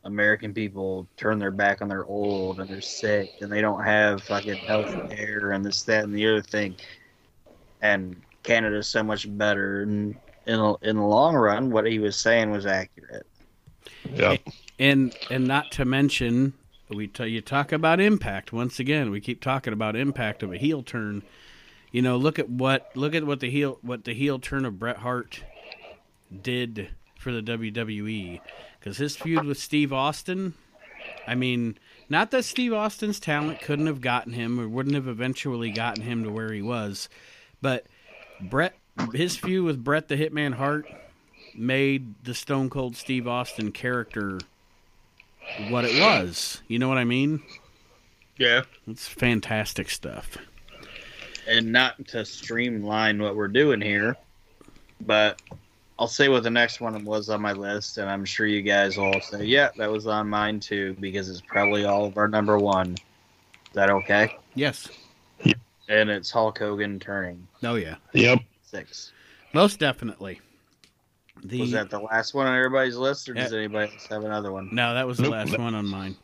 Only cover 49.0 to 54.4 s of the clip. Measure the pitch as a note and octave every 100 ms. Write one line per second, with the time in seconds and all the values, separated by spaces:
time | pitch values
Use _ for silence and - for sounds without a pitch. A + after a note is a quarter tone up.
49 | - - B2 A#2 - A2 G#2+ - - -
50 | - G#1+ - - - - - - - -
51 | - - - - - A2+ A2+ A#2+ C3 -
52 | - A#2 G#2 - - A#2 B2 A2+ G2+ G#2+
53 | A2 G#2 G#2 G#2 G2+ A#2 D3 A2+ G#2 G#2
54 | A2 C#3 - _